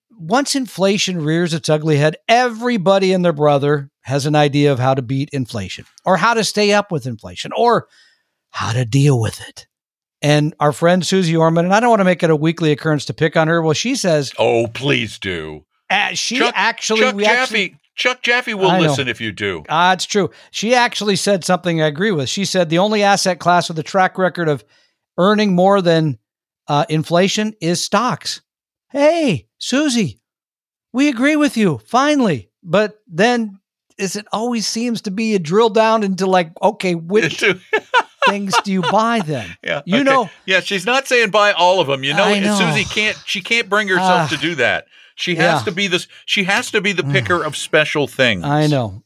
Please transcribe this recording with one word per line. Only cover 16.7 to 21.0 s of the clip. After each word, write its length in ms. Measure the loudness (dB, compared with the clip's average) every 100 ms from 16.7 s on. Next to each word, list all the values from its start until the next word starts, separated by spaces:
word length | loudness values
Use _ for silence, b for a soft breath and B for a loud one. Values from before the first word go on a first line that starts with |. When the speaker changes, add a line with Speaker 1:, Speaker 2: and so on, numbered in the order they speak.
| -2 -2 0
Speaker 2:
Chuck 140 | 0
Speaker 1:
we 100 | 0
Speaker 2:
Jaffe, 140 | 0 0
Speaker 1:
actually 380 | 0 -2 -4 -8 _
Speaker 2:
Chuck 260 | -4 -2 -2
Jaffe 300 | -2 -2 -2
will 160 | 0 2
Speaker 1:
I 100 | 2
know. 80 | 2
Speaker 2:
listen 200 | 0 -2
if 100 | -4
you 100 | -6
do. 320 | -4 -4 -4 -4
Speaker 1:
Uh, 260 | 0 2 0
it's 80 |
true. 260 | -2 -2 -2 B B
She 240 | -6 0
actually 420 | 2 0 -2